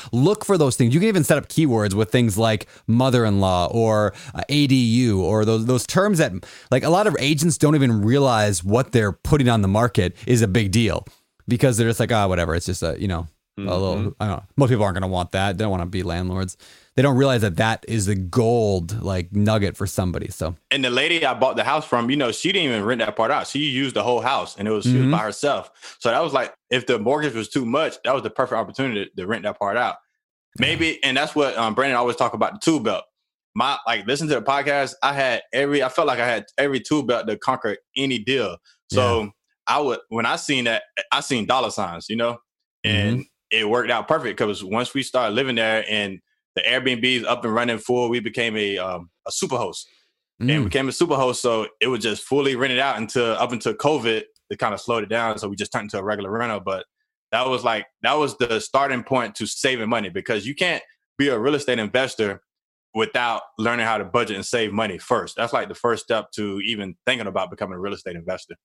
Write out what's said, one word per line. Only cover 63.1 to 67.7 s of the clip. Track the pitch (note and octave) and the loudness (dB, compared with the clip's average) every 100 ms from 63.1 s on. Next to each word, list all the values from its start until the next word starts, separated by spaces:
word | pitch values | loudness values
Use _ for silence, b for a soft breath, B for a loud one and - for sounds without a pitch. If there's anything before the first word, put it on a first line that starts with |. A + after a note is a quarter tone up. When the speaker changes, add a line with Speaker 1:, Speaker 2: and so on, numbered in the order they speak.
| B2+ A#2+ A2 - - | 0 -2 -4 -8 -4
Speaker 3:
learning | A2+ A#2+ A2+ | -2 0 0
how | G#2+ | -2
to | |
budget | F#2+ A#2+ A2 G2 | -2 -2 -2 -4
and | |
save | - A#2+ G#2+ | -4 -2 -2
money | G2+ A2 F2+ | -2 -4 -6
first. | - A#2 F2 - | -2 -2 -2 -4
That's, | A#2 | -2
like, | B2+ G2+ | -2 -4
the | - | -4
first | A#2+ G#2+ - | -2 -2 -2
step | A2 - | -4 -4
to | - G#2 G2 | -8 -6 -4
even | G#2 A2 F#2+ F2 - | -6 -6 -8 -6 -4
thinking | B2+ G#2 | -4 -4
about | F#2+ F2+ | -6 -6
becoming | G2 F#2+ | -8 -10